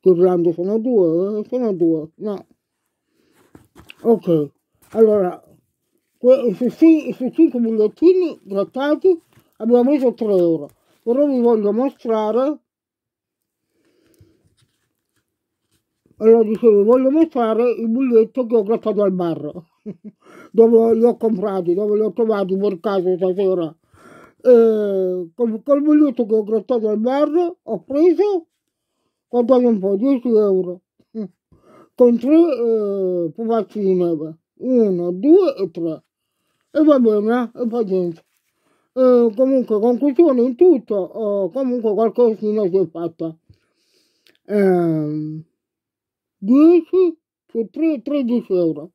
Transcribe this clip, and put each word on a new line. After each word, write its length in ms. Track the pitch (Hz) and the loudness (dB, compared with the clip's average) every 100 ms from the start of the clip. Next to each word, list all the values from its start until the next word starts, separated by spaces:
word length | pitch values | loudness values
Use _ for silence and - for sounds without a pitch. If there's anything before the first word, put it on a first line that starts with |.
Ghirlande 520 | 185 175 180 180 170 | 2 2 2 2 -2
sono 260 | 170 180 220 | -2 -4 -4
due, 600 | 220 240 175 165 190 214 | -2 0 0 0 -4 -6
eh, 40 | 214 | -8
sono 260 | 247 240 | -6 -4
due, 360 | 190 170 160 156 _ | -2 -2 -2 -6 _
no. 300 | 208 202 - _ _ _ _ _ _ _ _ _ _ - _ _ - - | -10 -10 -14 _ _ _ _ _ _ _ _ _ _ -20 _ _ -20 -8
Ok, 500 | 220 220 - 165 143 _ _ _ _ | -2 0 0 -2 -2 _ _ _ _
allora, 480 | 208 220 214 185 165 _ _ _ _ _ _ _ _ | 2 2 4 0 -4 _ _ _ _ _ _ _ _
que-, 360 | 240 262 247 | 2 2 2
su 160 | 185 247 | -2 -4
ci-, 420 | - 330 320 254 | 2 4 4 0
su 160 | - 254 | -8 -8
cinque 300 | 240 320 247 | 0 0 2
bigliettini 800 | 226 226 214 202 320 370 349 233 | -4 0 -2 2 2 2 0 -6
grattati 760 | 185 196 190 - 277 302 381 339 _ _ _ _ | -8 -6 -6 -4 -2 0 0 -2 _ _ _ _
abbiamo 320 | 220 240 240 | 0 2 2
preso 240 | 294 254 | 0 -2
tre 200 | 233 220 | -2 -2
euro. 360 | 196 175 160 143 _ _ _ | 0 0 -2 -6 _ _ _
Però 220 | - 247 294 | -4 0 0
vi 140 | 262 | 0
voglio 320 | 233 226 202 | 0 0 0
mostrare, 880 | 208 269 - 247 220 214 220 269 302 _ _ _ _ _ _ _ _ _ _ _ _ _ _ _ _ _ _ _ _ _ _ _ _ _ _ _ _ _ _ _ _ _ _ _ _ | -2 -4 -6 -6 -4 -2 -2 -2 -6 _ _ _ _ _ _ _ _ _ _ _ _ _ _ _ _ _ _ _ _ _ _ _ _ _ _ _ _ _ _ _ _ _ _ _ _
allora 260 | 214 226 | 4 4
dicevo, 340 | 214 220 240 202 | 4 2 2 4
vi 60 | |
voglio 260 | 202 254 262 | 4 2 2
mostrare 600 | 294 330 269 226 220 240 | 2 0 0 -2 0 -2
il 160 | 220 226 | -2 -4
biglietto 580 | 226 269 233 220 - 240 | -2 2 2 2 -2 -2
che 100 | 233 | -2
ho 60 | |
grattato 400 | 202 226 220 202 | 0 -4 -4 -2
al 100 | 202 | -2
bar, 400 | 185 175 156 147 180 160 _ | -2 -4 -6 -10 -16 -20 _
<laughs> 680 | - - 214 _ _ - - | -20 -18 -20 _ _ -20 -8
dove 440 | 190 226 233 226 | 2 4 6 2
li 100 | 226 | 2
ho 120 | 233 208 | 0 0
comprati, 580 | 226 214 208 190 175 | -4 -4 -4 -4 -2
dove 200 | 175 208 208 | -2 -2 -2
li 60 | |
ho 100 | 214 | -2
trovati 440 | - 226 208 196 190 | -2 -2 -2 -2 -2
per 240 | 202 185 | -4 -4
caso 340 | 220 196 180 185 | -4 -4 -2 -2
stasera. 600 | 185 180 196 185 165 156 _ _ - - - _ | -2 -2 -2 -2 -6 -10 _ _ -20 -20 -20 _
Eh, 840 | 254 240 226 220 208 196 185 185 170 _ | 4 4 4 2 -2 -2 -4 -4 -10 _
col, 260 | 240 220 | -6 -6
col 200 | - 285 | -2 0
biglietto 440 | 302 302 302 233 220 | 2 2 2 0 -2
che 80 | |
ho 80 | 220 | -2
grattato 460 | 208 220 - 247 214 | -2 -6 -4 -4 -2
al 100 | 214 | -2
bar 560 | 226 269 302 311 349 359 | -2 -2 -2 -2 -4 -6
ho 200 | - 214 | -12 -12
preso, 640 | _ 277 349 311 415 381 330 _ _ _ _ _ _ _ _ | _ 0 0 2 -2 -2 -8 _ _ _ _ _ _ _ _
guardate 380 | 240 240 254 247 | -4 2 2 2
un 120 | 220 | 0
po', 160 | 190 | -2
dieci 320 | 202 262 269 247 | -2 0 -2 0
euro, 540 | 220 208 190 180 180 _ _ _ | 0 2 0 -2 -10 _ _ _
<laughs> 840 | 220 202 _ _ _ _ - _ | -14 -14 _ _ _ _ -20 _
con 240 | _ 247 233 | _ 2 2
tre, 160 | 247 | 2
eh, 960 | 311 339 254 233 226 208 196 185 180 170 | 2 2 0 -2 -2 -2 -4 -4 -4 -6
pupazzi 460 | 151 226 226 190 214 | -6 -4 -4 -4 -4
di 160 | 196 | -2
neve, 440 | 185 175 165 156 165 _ _ | 0 0 -4 -8 -14 _ _
uno, 560 | 247 254 214 180 175 | -2 0 2 0 -4
due 420 | 180 240 349 359 | -4 4 4 4
e 160 | - 190 | -2 -8
tre. 320 | 165 165 156 _ _ _ _ _ _ _ | -6 -8 -8 _ _ _ _ _ _ _
E 100 | - | 0
va 160 | 311 277 | 4 4
bene, 540 | 233 214 208 247 233 | 4 2 0 -2 -4
eh, 80 | - | -6
e 40 | 240 | -6
pazienza. 520 | 233 214 185 175 165 _ _ _ _ _ _ _ | -4 -4 -2 -4 -8 _ _ _ _ _ _ _
Eh, 380 | - 254 247 240 208 | 0 4 4 2 0
comunque, 420 | 262 269 240 214 | 0 0 0 0
conclusione 640 | 226 240 285 269 339 262 | 0 0 0 2 2 4
in 140 | 240 240 | 0 4
tutto, 880 | 359 285 - 208 185 - 214 202 190 | 4 4 0 -6 -6 -6 -4 -2 -4
eh, 60 | |
comunque 420 | 247 269 247 220 | -4 -4 -4 -2
qualcosina 720 | 202 226 196 240 220 214 214 196 | 0 -2 2 0 0 -4 -2 -2
si 100 | 185 | -2
è 80 | 175 | -2
fatta. 480 | 165 170 165 165 165 _ _ _ _ _ _ _ _ _ _ _ | -6 -10 -8 -12 -12 _ _ _ _ _ _ _ _ _ _ _
Ehm, 960 | 208 190 180 170 160 151 151 151 156 160 _ _ _ _ _ _ _ _ _ | 0 2 2 0 -2 -4 -6 -8 -12 -18 _ _ _ _ _ _ _ _ _
dieci 800 | 196 262 320 349 330 370 359 320 _ _ _ | 0 4 6 4 2 0 0 -2 _ _ _
su 220 | 226 220 | -8 -8
tre, 320 | - 320 294 | -4 -4 -4
tredici 500 | 208 285 247 240 - | -4 -4 -2 -4 -2
euro. 380 | 185 170 147 165 | -2 -2 -4 -12